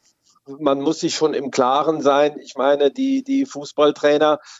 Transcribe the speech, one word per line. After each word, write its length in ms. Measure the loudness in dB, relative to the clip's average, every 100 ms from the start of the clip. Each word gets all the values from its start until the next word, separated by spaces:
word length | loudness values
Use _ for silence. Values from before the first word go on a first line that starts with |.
| _ _ _ _ -20
man 340 | -4 -2 0
muss 200 | -2 -2
sich 140 | -4 -2
schon 200 | -2 -2
im 160 | -4
Klaren 500 | 0 2 2 0 0
sein. 380 | 2 2 2 -2
Ich 160 | -12 -4
meine, 340 | 0 2 2
die, 320 | 0 -2 -2
die 240 | -2 -2 -2
Fußballtrainer 960 | -6 -10 0 0 2 2 2 2 0 -4 -20